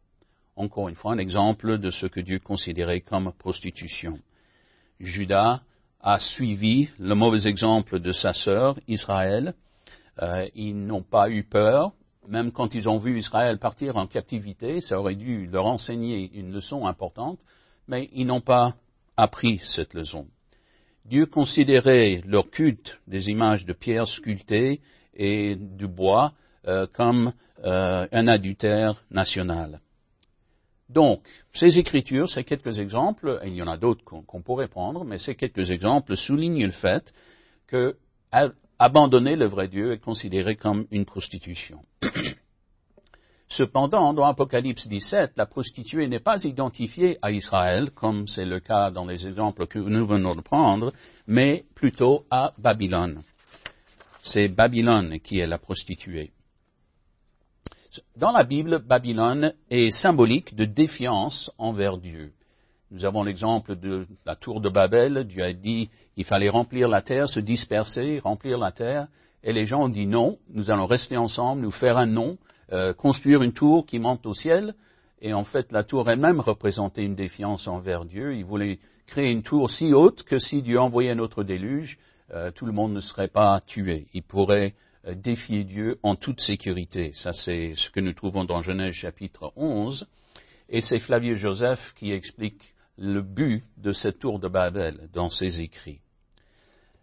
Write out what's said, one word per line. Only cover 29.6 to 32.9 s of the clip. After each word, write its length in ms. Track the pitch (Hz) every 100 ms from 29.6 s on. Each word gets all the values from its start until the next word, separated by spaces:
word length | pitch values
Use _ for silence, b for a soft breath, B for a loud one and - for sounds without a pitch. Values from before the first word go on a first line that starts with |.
| 78 78 _ _ _ _ _ _ _ _ _ _ -
Donc, 360 | 151 143 98 b b b
ces 240 | - 170 170
Écritures, 500 | 175 139 127 135 143
c'est 160 | -
quelques 340 | 117 139 123 104
exemples, 600 | 101